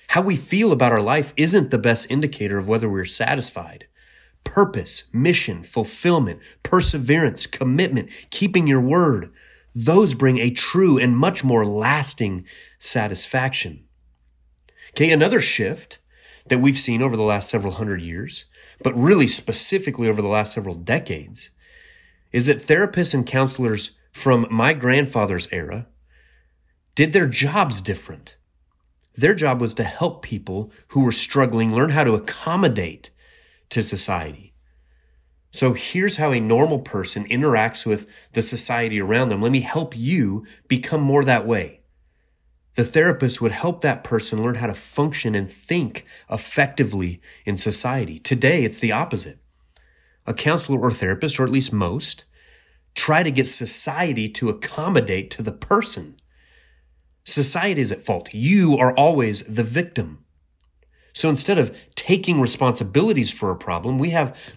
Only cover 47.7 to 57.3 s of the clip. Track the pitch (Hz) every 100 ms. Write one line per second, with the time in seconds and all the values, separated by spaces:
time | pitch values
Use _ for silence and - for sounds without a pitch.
47.7 | - 123 131 110 78 - 123 131 180 214
48.7 | - 113 107 175 135 - - _ _ _
49.7 | _ _ _ _ _ - - 151 170 -
50.7 | 131 123 - 113 123 151 139 131 135 131
51.7 | 104 87 - - - _ _ _ _ _
52.7 | _ _ - - 156 165 135 127 - 113
53.7 | - 151 143 170 113 107 - 117 107 -
54.7 | - 165 151 104 95 98 - 107 - -
55.7 | 208 - - 151 - _ _ _ _ _
56.7 | _ _ _ _ _ -